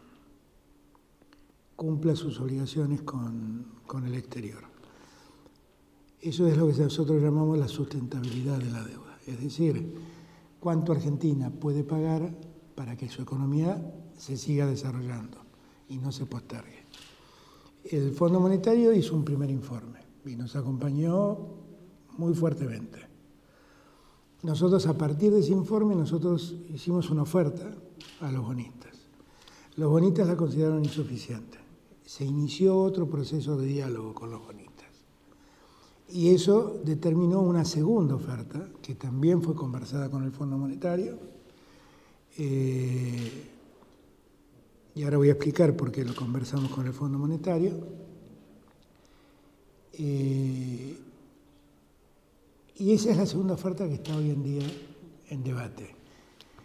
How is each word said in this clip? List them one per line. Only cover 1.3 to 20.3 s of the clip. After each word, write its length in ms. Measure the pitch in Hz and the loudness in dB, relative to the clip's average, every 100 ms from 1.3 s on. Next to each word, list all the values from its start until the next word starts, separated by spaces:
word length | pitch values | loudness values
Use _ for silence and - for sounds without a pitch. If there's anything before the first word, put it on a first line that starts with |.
| - _ _ _ - | -20 _ _ _ -6
cumpla 380 | 160 151 165 147 | -4 0 0 0
sus 240 | 160 113 | -2 -4
obligaciones 600 | 131 135 135 156 143 143 | -4 -4 -4 -2 -2 -2
con, 640 | 143 135 117 113 110 113 123 - - | -4 -6 -6 -6 -8 -8 -12 -18 -12
con 180 | 131 123 | -8 -6
el 100 | 127 | -6
exterior? 500 | 127 127 104 - - - - - - - - - - _ _ _ _ _ _ _ | -8 -10 -10 -12 -20 -20 -20 -20 -20 -20 -20 -20 -20 _ _ _ _ _ _ _
Eso 260 | 165 143 170 | -6 2 4
es 120 | 151 | 6
lo 100 | 160 | 6
que 100 | 135 | 4
nosotros 460 | 143 170 151 156 | 2 2 2 4
llamamos 340 | 151 147 156 156 | 4 4 2 2
la 120 | 127 | 0
sustentabilidad 880 | - 135 139 123 135 123 120 131 135 | -2 -4 -4 -6 -4 -4 -4 -2 -2
de 100 | 120 | -4
la 140 | 117 | -6
deuda. 340 | 110 - - - - | -10 -14 -18 -18 -12
Es 160 | 120 | -8
decir, 540 | 139 - 165 - - - - - - - - _ | -6 0 2 0 -4 -10 -16 -20 -20 -20 -20 _
cuánto 320 | 175 165 160 | -2 0 2
Argentina 580 | 151 147 143 160 135 123 | 0 0 0 0 0 -2
puede 340 | 135 151 143 | -4 -2 -2
pagar 540 | 143 156 160 160 170 170 - - - - | 0 0 0 0 -2 -8 -16 -20 -16 -12
para 220 | 120 120 | -10 -8
que 100 | 123 | -10
su 140 | - | -10
economía 600 | 127 135 139 147 170 175 - - - - | -6 -4 0 0 0 -2 -8 -14 -20 -18
se 180 | - 135 | -10 -8
siga 320 | - 143 143 | -2 0 0
desarrollando 680 | 131 131 127 123 120 110 - - - - _ - | -2 -4 -6 -6 -8 -12 -16 -20 -20 -20 _ -14
y 100 | 131 | -8
no 140 | 135 | -8
se 140 | 131 127 | -6 -8
postergue. 600 | 120 - 117 - - - - - - - - - - - - - | -10 -10 -14 -14 -20 -20 -20 -20 -20 -20 -20 -20 -20 -20 -20 -4
El 260 | 151 139 | -2 -2
Fondo 300 | 139 170 180 | 2 4 6
Monetario 500 | 185 190 226 233 226 | 4 4 4 6 6
hizo 240 | 208 147 160 | 6 4 0
un 80 | |
primer 260 | 147 139 143 | 0 0 0
informe 500 | 135 - 117 117 - - - | -2 -4 -10 -12 -18 -20 -18
y 100 | 139 | -12